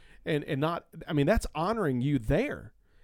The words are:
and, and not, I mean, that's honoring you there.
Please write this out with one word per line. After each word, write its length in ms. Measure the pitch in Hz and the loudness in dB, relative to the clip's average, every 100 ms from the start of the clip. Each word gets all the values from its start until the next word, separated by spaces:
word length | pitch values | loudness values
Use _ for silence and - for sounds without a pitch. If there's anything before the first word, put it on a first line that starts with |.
| - - | -20 -12
and, 200 | - 151 | -2 -2
and 160 | - 139 | -2 -2
not, 260 | 156 170 - 160 - | -2 -2 -8 -14 -2
I 60 | |
mean, 140 | 147 143 | 2 4
that's 220 | 226 - | 4 0
honoring 460 | 151 175 226 170 127 | -2 -2 0 0 0
you 180 | 131 143 | 2 0
there. 540 | 107 147 262 - 104 - _ - | 2 0 0 -4 -12 -20 _ -20